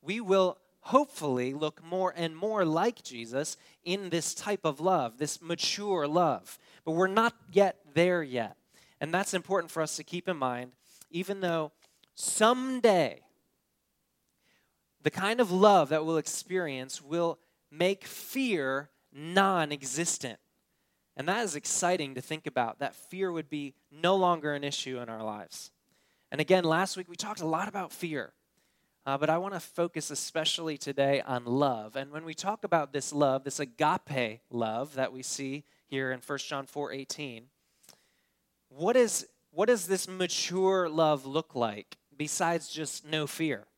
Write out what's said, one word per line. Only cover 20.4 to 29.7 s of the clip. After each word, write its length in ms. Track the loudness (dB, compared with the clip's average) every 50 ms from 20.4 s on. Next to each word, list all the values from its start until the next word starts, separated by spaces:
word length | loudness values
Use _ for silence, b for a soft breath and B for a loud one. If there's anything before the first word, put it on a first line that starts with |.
| _ _ _ _ _ _ _ _ _ _ _ _ _ _ _
And 120 | -6 -2 -2
that 160 | 0 0 0
is 120 | -2 -4
exciting 580 | -6 -6 -4 -2 0 2 2 0 0 -2 -6 -6
to 80 | -10 -8
think 240 | -8 -10 -8 _
about, 320 | -4 -2 -2 -2 -2 -2 _
that 160 | -6 -6 -6
fear 360 | -10 -20 -14 -6 -4 -4 -2
would 200 | -2 -4 -8 _
be 240 | -8 -8 -8 -8 -12 _ _ _
no 260 | -12 0 2 2 4
longer 380 | 4 4 4 2 2 0 -4 -4
an 100 | -2 -2
issue 340 | -4 -4 -4 -6 -6 -6 -8
in 100 | -8 -8
our 120 | -8 -6 -6
lives. 480 | -6 -6 -8 -10 -14 -16 -16 -16 -18 _ _ _ _ _ _ _ _ _ _ _ _
And 100 | -4 -4
again, 240 | 4 4 4 4 6
last 320 | 4 2 2 2 0 -4
week 120 | -10 -12 -14
we 60 | -12
talked 240 | -12 -10 -10 -8 -6
a 60 | -4
lot 220 | -2 -2 -2 -4 -4
about 240 | -6 -8 -8 -8 -10
fear, 400 | -8 -8 -6 -6 -6 -6 -8 _ _ _ _ _ _ _ _ _ _ _ _ _ _ _
uh, 140 | -2 0 2
but 100 | 4 4
I 80 | 2
wanna 240 | 2 2 -2 -6 -6
focus 500 | -8 -8